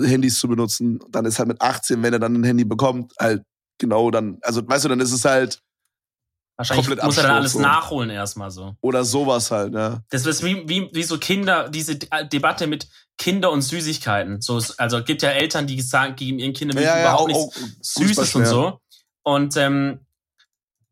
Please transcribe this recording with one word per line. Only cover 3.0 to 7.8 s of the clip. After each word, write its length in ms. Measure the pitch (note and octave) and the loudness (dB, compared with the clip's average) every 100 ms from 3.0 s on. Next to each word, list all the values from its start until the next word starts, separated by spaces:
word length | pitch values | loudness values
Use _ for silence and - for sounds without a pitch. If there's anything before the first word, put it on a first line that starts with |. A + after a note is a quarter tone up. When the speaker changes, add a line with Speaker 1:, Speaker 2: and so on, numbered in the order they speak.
| A#2+ - | -8 -2
Speaker 1:
halt 240 | A#2 G#2+ - _ _ _ | 0 0 -4 _ _ _
genau 340 | B2 A2 A#2 | 0 4 4
dann, 280 | A2+ G#2+ F2+ | 2 -2 -4
also 260 | A#2+ A2+ A#2 | -4 -2 0
weißt 180 | C3+ C#3+ | 0 2
du, 40 | |
dann 100 | B2+ | 0
ist 120 | B2+ | 0
es 120 | B2+ | 2
halt 380 | C#3 C3 B2+ - _ _ _ _ _ _ _ _ _ - | 4 4 2 -4 _ _ _ _ _ _ _ _ _ -10
Speaker 2:
Wahrscheinlich 300 | B2 C#3 C3+ | -2 0 0
Speaker 1:
komplett 180 | C3+ - | 0 0
Speaker 2:
muss 120 | D3 | 2
er 60 | |
dann 80 | C#3 | 4
Speaker 1:
Absturz 60 | C#3 | 4
Speaker 2:
alles 140 | C#3 | 2
Speaker 1:
so. 60 | C3+ | 2
Speaker 2:
nachholen 500 | C#3+ D#3 | 2 2